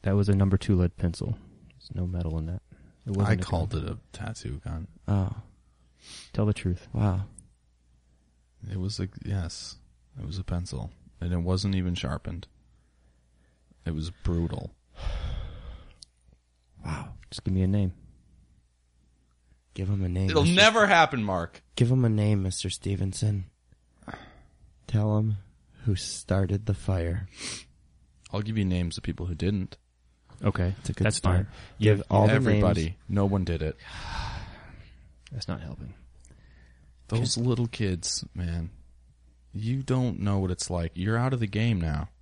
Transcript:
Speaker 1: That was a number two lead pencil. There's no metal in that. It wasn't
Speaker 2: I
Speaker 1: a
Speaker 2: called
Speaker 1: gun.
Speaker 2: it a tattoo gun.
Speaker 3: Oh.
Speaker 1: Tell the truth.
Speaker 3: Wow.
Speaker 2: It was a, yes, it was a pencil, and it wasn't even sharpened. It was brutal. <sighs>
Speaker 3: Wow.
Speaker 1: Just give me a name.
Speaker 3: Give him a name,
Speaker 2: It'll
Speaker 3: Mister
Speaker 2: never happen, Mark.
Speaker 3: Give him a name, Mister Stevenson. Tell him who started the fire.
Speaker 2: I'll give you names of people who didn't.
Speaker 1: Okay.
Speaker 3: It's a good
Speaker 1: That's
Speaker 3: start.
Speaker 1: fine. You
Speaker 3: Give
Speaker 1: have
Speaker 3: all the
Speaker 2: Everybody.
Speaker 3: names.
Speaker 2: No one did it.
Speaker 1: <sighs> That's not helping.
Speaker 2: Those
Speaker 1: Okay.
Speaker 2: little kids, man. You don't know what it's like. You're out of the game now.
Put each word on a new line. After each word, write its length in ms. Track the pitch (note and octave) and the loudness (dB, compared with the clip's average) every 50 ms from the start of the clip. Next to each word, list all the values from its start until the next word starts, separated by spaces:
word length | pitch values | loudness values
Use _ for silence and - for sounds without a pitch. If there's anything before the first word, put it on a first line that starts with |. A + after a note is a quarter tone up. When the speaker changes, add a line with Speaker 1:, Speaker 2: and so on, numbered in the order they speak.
| - | 0
Speaker 1:
That 120 | G2 G2 | 2 2
was 140 | G2+ G2+ G2+ | 4 4 4
a 60 | G2+ | 6
number 200 | G2 G2 F#2+ G2 | 6 6 4 4
two 180 | F#2+ - - G2+ | 2 4 4 4
lead 200 | F2+ F2+ F2 - | 4 4 2 2
pencil. 400 | - - F2 E2 - F2+ - - - - - - - - - | 0 -2 -2 0 -2 -4 -4 -4 -6 -8 -20 -20 -20 -20 -20
There's 180 | - - - - - | -20 -20 -18 -10 -6
no 100 | - F2+ | -4 -4
metal 320 | F2+ F2+ F2 F2 D#2+ D#2+ | -2 -2 -2 -2 -2 -2
in 80 | E2 D#2 | -4 -4
that. 160 | E2 F2+ G2+ _ _ - _ - - _ _ _ | -4 -6 -8 _ _ -20 _ -20 -20 _ _ _
It 40 | - G2 | -4 0
wasn't 100 | G2 G2+ | 0 2
Speaker 2:
I 140 | G#2+ A2 F2+ | 2 0 -2
Speaker 1:
a 40 | F#2 | -2
Speaker 2:
called 260 | - - E2+ D#2 - | -2 0 0 0 0
Speaker 1:
gun. 120 | - D#2 D2 | -2 -4 -4
Speaker 2:
it 40 | - | -4
a 60 | - - - _ - | -8 -10 -12 _ -14
tattoo 440 | - - - A2+ - - - C#2 - - | -10 -10 -10 -10 -8 -10 -10 -10 -8 -8
gun. 240 | - D#2+ E2 F2 - - - - | -8 -8 -8 -10 -12 -16 -12 -2
Speaker 3:
Oh. 240 | - G#2 G2 F#2 - - - - - - _ _ _ _ _ _ _ _ _ - - - - - - | 0 2 2 2 0 -4 -8 -12 -18 -20 _ _ _ _ _ _ _ _ _ -20 -20 -20 -20 -18 -6
Speaker 1:
Tell 140 | - - G#2+ | -2 0 2
the 80 | G#2+ G#2 | 2 0
truth. 340 | - - F#2 F2 F2 - - - | 0 0 -2 -2 -2 -6 -6 -2
Speaker 3:
Wow. 300 | A2+ G#2+ G2+ F2+ F#2 G2+ - - - - - _ _ _ _ _ _ _ _ _ _ _ _ _ _ _ _ _ _ _ _ _ _ - F#2+ | 0 2 2 2 0 -4 -6 -12 -20 -20 -20 _ _ _ _ _ _ _ _ _ _ _ _ _ _ _ _ _ _ _ _ _ _ -14 -10
Speaker 2:
It 60 | G2 F#2+ | -6 -4
was 200 | F2+ G2 G#2+ - | -4 -4 -2 -4
a, 100 | F#2+ F#2+ - - - | -4 -6 -6 -10 -6
yes, 500 | - G2+ F#2+ F2 E2+ - - - - - - - _ _ _ _ _ _ C3+ | -4 -2 -2 -2 -4 -8 -12 -14 -16 -16 -18 -20 _ _ _ _ _ _ -12
it 60 | - | -10
was 120 | - F2 | -8 -8
a 60 | F#2+ F#2+ | -8 -6
pencil, 480 | - F2 F2 F2+ - - B1+ A1+ - - - - - _ - | -4 -4 -4 -4 -6 -8 -8 -8 -10 -12 -18 -20 -20 _ -8
and 140 | E2+ F2 F2+ | -4 -2 -2
it 40 | F2 | -2
wasn't 340 | E2+ F2+ F#2 F#2 F#2+ G2 G2 | 0 0 0 0 0 0 0
even 200 | F#2 F2+ F2+ F2 | 0 0 0 -2
sharpened. 520 | - - C2 C#2+ D2 - - F2 E2+ - _ _ _ _ _ _ _ _ _ _ _ _ _ _ _ _ _ _ _ _ _ _ _ _ _ _ _ _ | -2 -4 -4 -6 -6 -6 -8 -10 -10 -12 _ _ _ _ _ _ _ _ _ _ _ _ _ _ _ _ _ _ _ _ _ _ _ _ _ _ _ _
It 80 | F2 E2 | -6 -4
was 160 | D#2 D#2 E2+ | -4 -4 -6
brutal. 600 | - _ - - E2+ E2+ E2+ E2 - - - - - _ _ _ _ | -8 _ -2 0 0 2 0 0 -2 -6 -10 -12 -14 _ _ _ _
<sighs> 140 | - - - - - - - - - - - - - - - - - - - - _ - _ _ _ _ - - _ _ _ _ _ _ _ _ - - | -8 -6 -4 -4 -4 -4 -6 -6 -6 -8 -10 -12 -14 -14 -14 -16 -16 -18 -20 -20 _ -20 _ _ _ _ -20 -20 _ _ _ _ _ _ _ _ -12 -8
Speaker 3:
Wow. 240 | - D#2 C#2+ - - - - - - | -8 -6 -6 -8 -12 -14 -18 -18 -16
Speaker 1:
Just 140 | - - _ | -18 -8 _
give 100 | F#2+ F#2+ | 0 2
me 80 | F#2+ | 2
a 60 | F#2 | 4
name. 260 | F#2 G2 G#2 G2 F#2 F#2 - - - - - _ _ - - - _ _ _ _ _ _ _ _ _ _ _ _ _ _ _ _ _ _ _ _ _ - _ _ _ _ | 4 4 2 2 0 -2 -6 -20 -20 -20 -20 _ _ -20 -20 -20 _ _ _ _ _ _ _ _ _ _ _ _ _ _ _ _ _ _ _ _ _ -20 _ _ _ _
Speaker 3:
Give 140 | - F#2+ F#2 | -6 -2 -2
him 140 | G2+ G2 F#2+ | 0 0 0
a 60 | F2+ | 0
name, 200 | F2+ F#2 G2 F#2+ | 0 0 0 4
Speaker 2:
It'll 140 | D#3+ D#3 C#3+ | 4 4 6
Speaker 3:
Mister 120 | E3+ F3 | 6 8
Speaker 2:
never 320 | F#3+ G#3 A3 G#3+ A3+ G#3 | 8 8 8 8 6 6
happen, 360 | G3 G3+ E3+ D#3+ D3 D3 B2 G#2+ | 8 8 8 8 6 4 -2 0
Mark. 380 | G2+ F#2 F2 E2+ - - - _ _ _ | 0 0 0 -2 -4 -8 -20 _ _ _
Speaker 3:
Give 140 | - B2 A#2 | 2 4 4
him 120 | C3 C3 B2 | 4 4 4
a 60 | A2+ | 4
name, 340 | A2 G#2+ G#2 G#2+ G#2+ G2+ F#2+ | 4 4 4 4 4 2 2
Mister 260 | F#2 F2+ - - G2 | 0 -4 -4 -6 -6
Stevenson. 760 | - - - G2 G2 F#2 G2 F#2+ F#2 - G#2+ G#2+ G#2 G2 F#2 - _ _ _ _ - _ _ _ _ _ - - - - - - - - - _ _ _ - - _ _ _ | -6 -4 -4 -4 -2 0 -2 -2 -2 0 0 0 0 -2 -4 -8 _ _ _ _ -20 _ _ _ _ _ -18 -16 -16 -16 -18 -20 -20 -20 -20 _ _ _ -20 -20 _ _ _
Tell 300 | - - G#2+ G#2 G#2+ G#2+ | -2 0 0 2 4 2
him 200 | G#2+ G#2+ A2 G#2 G2 - - _ _ _ _ - - - | 2 2 2 0 -4 -6 -16 _ _ _ _ -20 -4 -2
who 100 | A2+ G2 | 0 0
started 680 | F2+ - - - - - - F#2+ G2 F#2+ F2+ G2+ G2 G#2 | 0 -4 -8 -10 -10 -4 0 2 2 2 2 0 -2 0
the 80 | - G2 | -2 -2
fire. 540 | - - - F#2 F2+ E2 E2+ E2+ - F#2+ - - - - - - - - _ _ _ _ _ _ _ _ _ _ _ _ - - | -2 0 -2 0 0 0 -2 -2 -4 -6 -8 -12 -14 -12 -12 -12 -12 -14 _ _ _ _ _ _ _ _ _ _ _ _ -6 -6
Speaker 2:
I'll 80 | G#2 | -4
give 160 | G#2 A2 A2 | -4 -2 0
you 80 | A2 G2+ | 2 2
names 320 | F#2 F2+ F2+ F2 E2+ - | 2 2 2 0 0 -4
of 60 | - - | -4 -6
people 240 | - E2+ - F2 | -6 -4 -4 -4
who 80 | F2+ E2+ | -6 -4
didn't. 420 | D2+ E2+ F#2 G#2 G2 F#2 - - _ _ _ _ _ _ _ _ _ _ _ - - - | 0 0 2 2 0 -2 -4 -10 _ _ _ _ _ _ _ _ _ _ _ -16 -2 -2
Speaker 1:
Okay. 300 | G#2 - - F2+ F2 F#2+ - | 0 0 2 0 0 0 -2
Speaker 3:
It's 100 | - - | -6 -6
a 40 | - | -2
good 120 | - - | 0 0
Speaker 1:
That's 120 | G#2+ G2 | 2 2
Speaker 3:
start. 200 | - - G2 F2+ | 2 2 2 4
Speaker 1:
fine. 100 | F2+ G2 - - - - - - | 4 2 0 -8 -18 -20 -20 -6
You 140 | - A2 G#2+ | 4 6 6
Speaker 3:
Give 60 | G#2 G2 | 6 4
Speaker 1:
have 80 | - - | 2 2
Speaker 3:
all 180 | - G2+ G#2 | 4 6 6
the 60 | G#2+ B2 | 6 6
Speaker 2:
Everybody. 500 | C3+ C3 A2 G#2+ G#2 G2 F2+ E2+ E2 D#2+ | 6 4 4 4 6 6 4 4 2 0
Speaker 3:
names. 120 | E2 F#2+ - - | -2 -4 -10 -8
Speaker 2:
No 180 | - F#2+ G2+ G2 | -2 0 2 2
one 180 | G2 G2 G2 F2+ | 2 2 0 0
did 180 | E2+ E2+ D#2 | 0 -2 -2
it. 160 | D#2 D#2 - - - - - - - - - - - - - - - - - | -2 -4 -6 -8 -14 -16 -14 -12 -10 -8 -8 -8 -8 -8 -8 -10 -12 -12 -16
Speaker 1:
<sighs> 760 | - - - - - - - - - - - - - _ - | -18 -20 -20 -20 -20 -20 -20 -20 -20 -20 -20 -20 -20 _ -14
That's 160 | - A#2 - | -12 -10 -6
not 140 | - - - | -6 -8 -8
helping. 320 | - C#2+ - - - - G2 - - - - - - - - - - - - - - - - - - - - _ - - | -8 -12 -12 -12 -14 -16 -16 -18 -20 -20 -20 -20 -20 -20 -20 -20 -20 -20 -20 -20 -20 -20 -20 -20 -20 -20 -20 _ -8 -2
Speaker 2:
Those 280 | A2 A2+ A2+ A2 - | -2 0 0 0 0
Speaker 1:
Okay. 100 | A#2 A#2+ | 0 2
Speaker 2:
little 200 | B2+ A#2 A#2 A#2+ | 2 2 2 0
kids, 580 | A#2 - - A2 G2 F2+ E2+ E2+ - - - - - - | -2 0 -2 0 0 0 -2 -2 -4 -6 -6 -8 -8 -8
man. 380 | F2+ F2 E2+ E2+ E2+ E2 F2 - - - - - - - - - _ _ - _ _ _ _ - | -6 -4 -4 -2 -4 -6 -6 -10 -16 -20 -20 -20 -20 -20 -20 -20 _ _ -20 _ _ _ _ -10
You 300 | G#2+ G#2+ A2+ B2+ C3+ C3+ | -6 -4 -2 -4 -4 -2
don't 360 | C3+ C3 C3 B2+ A#2+ F#2 - | 0 0 0 2 0 -2 -2
know 200 | F#2+ G2+ G2+ G2 | 0 0 2 2
what 120 | F#2+ F2+ | 0 0
it's 180 | F2+ - - - | -2 -4 -4 -4
like. 220 | F2+ F2 E2+ E2+ - | -2 -2 -2 -4 -4
You're 220 | F2 F2+ G#2 A2+ | -2 -2 0 0
out 160 | A#2 B2 C3 C3+ | 0 0 0 0
of 60 | A#2+ | 0
the 80 | A2+ | -2
game 320 | G2 G2 G#2 A2+ A#2 A2+ F2+ | -2 0 0 2 2 2 2
now. 300 | E2 D#2+ D2 D2+ D2 - - _ | 0 0 0 -2 -4 -6 -10 _